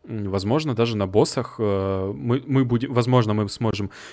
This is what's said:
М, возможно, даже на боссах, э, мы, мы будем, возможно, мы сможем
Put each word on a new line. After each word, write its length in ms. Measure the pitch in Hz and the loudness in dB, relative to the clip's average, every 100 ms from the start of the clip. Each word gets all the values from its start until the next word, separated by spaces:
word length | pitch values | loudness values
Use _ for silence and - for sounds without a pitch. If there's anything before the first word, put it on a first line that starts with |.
М, 260 | - 110 98 | -12 -8 -2
возможно, 440 | 98 101 143 156 | -2 0 0 0
даже 220 | 113 117 107 | 0 0 0
на 100 | 95 | 2
боссах, 480 | 104 - - 117 - | 4 4 2 -4 -2
э, 540 | 107 98 95 95 98 | 0 0 0 -2 -4
мы, 300 | 123 123 123 | -4 -2 -2
мы 200 | 151 131 | 2 2
будем, 280 | 127 120 120 | 2 0 0
возможно, 420 | 123 120 123 107 | 0 2 4 4
мы 140 | 107 101 | 0 -2
сможем 420 | - 113 104 101 - - | -2 -2 -2 -6 -10 -20